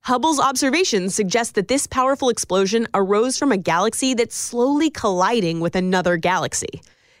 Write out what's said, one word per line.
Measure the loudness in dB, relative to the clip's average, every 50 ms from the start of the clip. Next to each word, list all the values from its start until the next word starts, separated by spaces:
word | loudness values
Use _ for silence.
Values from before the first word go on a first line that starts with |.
| -4
Hubble's | -2 0 2 2 2 2 2
observations | 2 0 0 0 0 2 2 2 2 0 0 -2 -2 -2 -2
suggest | -2 -2 0 0 0 -2 0 -2
that | -2 0
this | 0 0 0 -2 -2
powerful | -2 0 0 2 0 0 0 0
explosion | 0 -2 -2 -2 0 0 2 2 0 0 -2 0 0
arose | 0 0 2 2 2 2 0 0
from | 0 0 0
a | 0
galaxy | 0 0 0 0 2 2 0 0 -2 -2 0 0
that's | 0 -2 -2 -4
slowly | -8 -8 -6 -2 0 2 2 2 2 0 0
colliding | 0 -2 -2 0 2 2 2 2 2 0 0 0 -2 -2
with | -2 -2 0
another | 0 0 0 0 0 2 0 0
galaxy. | 0 0 0 0 -2 -2 -4 -6 -6 -8 -8 -10 -14 -18 _ _ _ _ _ _ _